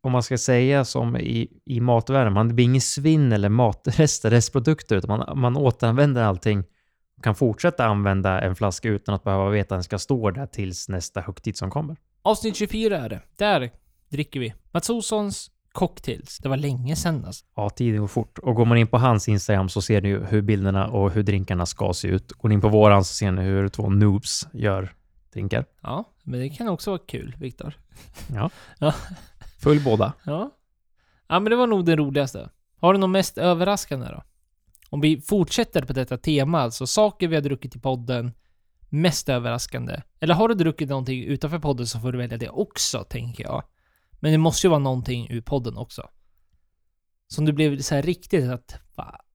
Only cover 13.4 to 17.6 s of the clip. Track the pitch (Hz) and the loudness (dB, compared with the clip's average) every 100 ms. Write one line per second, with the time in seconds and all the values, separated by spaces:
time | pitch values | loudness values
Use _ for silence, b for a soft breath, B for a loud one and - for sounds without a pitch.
13.4 | 208 180 123 - _ _ _ 143 151 139 | 0 0 -2 -10 _ _ _ -6 -6 -4
14.4 | 117 - _ 170 - 233 202 214 202 196 | -8 -8 _ -6 -2 -4 -2 -2 -2 -6
15.4 | - _ _ - 185 - - - - - | -14 _ _ -4 -4 -4 -10 -10 -12 -8
16.4 | 139 135 143 127 127 156 175 151 92 95 | -4 -2 -2 -4 -4 -2 -2 -4 -6 -14
17.4 | _ - | _ -6